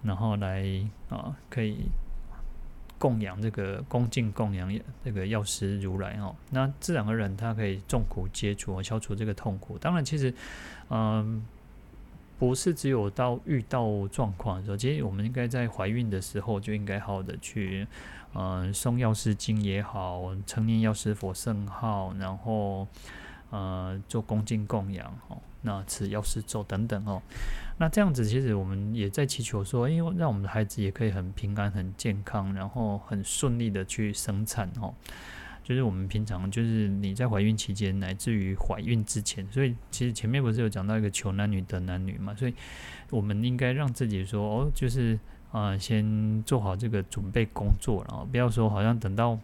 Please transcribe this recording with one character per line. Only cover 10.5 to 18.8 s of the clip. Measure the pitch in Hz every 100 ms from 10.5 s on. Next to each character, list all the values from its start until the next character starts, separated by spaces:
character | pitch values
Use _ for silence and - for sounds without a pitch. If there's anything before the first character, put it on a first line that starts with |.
| - - - -
嗯， | 110 110 110 107 113 113 - - - - - - - - -
不 | 123
是 | 131 185
只 | 156 139
有 | 127 101
到 | - 123 123 -
遇 | 139 110
到 | 127 113 104 98
状 | - 110
况 | 95 110 92
的 |
时 | 101
候， | 101
其 | 123 151
实 |
我 | 107
们 | 95 107
应 |
该 | 127 120
在 | 123 117
怀 | - 98
孕 | 117 117
的 | 98
时 | - 104
候 | 104 101
就 | 107
应 | 107 101
该 | 98
好 | 101 98
好 |
的 | 92 -
去， | - 110 95 95 101 - - - -
嗯， | 101 92 92 92
诵 | 101